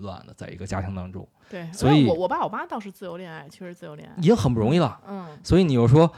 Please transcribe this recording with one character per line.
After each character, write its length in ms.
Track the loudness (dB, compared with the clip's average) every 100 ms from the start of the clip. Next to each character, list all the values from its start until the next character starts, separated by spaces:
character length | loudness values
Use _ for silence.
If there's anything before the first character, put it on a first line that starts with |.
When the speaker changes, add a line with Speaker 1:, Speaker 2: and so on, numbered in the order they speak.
Speaker 1:
乱 180 | -14 -14 -18
的， 80 | -18
在 120 | -16
一 80 | -14
个 100 | -8
家 160 | -6
庭 120 | -6
当 160 | -8 -10
中。 160 | -14 -16 _ _
Speaker 2:
对， 160 | -16 -14
Speaker 1:
所 200 | -2 4
以 120 | 6 4
Speaker 2:
我， 60 |
我 120 | 2 -2
爸 160 | -4
我 60 | -4
妈 180 | -6 -10
倒 120 | -12
是 120 | -12
自 140 | -16
由 120 | -14 -14
恋 140 | -14
爱， 180 | -16 -18
确 160 | -18
实 80 | -18
自 140 | -16 -18
由 80 |
恋 140 | -18 -16
爱。 60 | 0
Speaker 1:
已 40 |
经 140 | 2 4
很 160 | 2
不 60 | 2
容 160 | 2
易 60 | 2
了。 180 | 0 -4 -14
Speaker 2:
嗯。 200 | -14 -14 -16
Speaker 1:
所 160 | 2 4
以 20 |
你 120 | 4
又 120 | 4 6
说 240 | 6 6